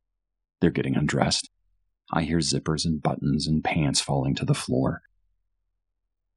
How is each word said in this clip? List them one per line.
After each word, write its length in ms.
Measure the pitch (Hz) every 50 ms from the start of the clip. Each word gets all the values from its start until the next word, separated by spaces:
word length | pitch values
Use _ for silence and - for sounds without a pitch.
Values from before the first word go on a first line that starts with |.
| _ _ _ _ _ _ _ _ _ _ _ -
They're 100 | 87 85
getting 260 | - - - 67 65
undressed. 540 | - - - 71 65 - - - - - - _ _ _ _ _ _ _ _ _ _ _ - -
I 100 | 80 78
hear 160 | 76 82 85
zippers 440 | 76 73 76 - - - 80 73 -
and 180 | 85 78 73
buttons 460 | - - 65 - - 71 69 76 69
and 160 | 78 80 78 -
pants 380 | - - 82 73 67 64 -
falling 340 | - - 71 67 65 69 62
to 100 | - 69
the 80 | - 71
floor. 500 | - - - 64 64 65 - - - _ _ _ _ _ _ _ _ _ _ _ _ _ _ _ _ _ _ _ _ _ _ _ _ _ _ _